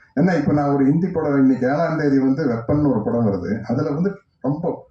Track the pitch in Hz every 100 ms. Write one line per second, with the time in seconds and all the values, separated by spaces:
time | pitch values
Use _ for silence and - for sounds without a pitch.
0 | _ - 180 165 143 147 143 139 135 165
1 | 180 165 151 139 131 117 123 151 160 160
2 | 147 135 131 147 143 113 117 147 147 110
3 | 107 117 110 95 87 113 - 127 151 143
4 | 196 196 _ _ 131 151 190 - -